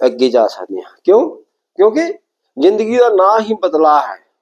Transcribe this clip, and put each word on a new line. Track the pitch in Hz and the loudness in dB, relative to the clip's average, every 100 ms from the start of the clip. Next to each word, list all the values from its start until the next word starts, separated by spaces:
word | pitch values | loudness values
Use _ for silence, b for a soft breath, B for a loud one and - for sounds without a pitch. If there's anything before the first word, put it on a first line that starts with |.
| 127 | -4
ਅੱਗੇ | 117 127 | 0 0
ਜਾ | 120 104 | 0 0
ਸਕਦੇ | - 90 92 | -4 -12 -14
ਹਾਂ। | - _ | -14 _
ਕਿਉਂ? | 175 220 - - _ _ _ - | 0 2 0 -8 _ _ _ -2
ਕਿਉਂਕਿ | 214 277 339 - _ _ _ - | 0 0 -6 -10 _ _ _ -2
ਜ਼ਿੰਦਗੀ | 392 214 220 247 | 0 0 0 0
ਦਾ | 240 | 2
ਨਾਂ | 196 190 220 | 2 2 2
ਹੀ | 214 | -2
ਬਦਲਾਅ | 214 180 156 156 147 | -4 -2 0 2 2
ਹੈ। | 123 92 _ _ | -2 -10 _ _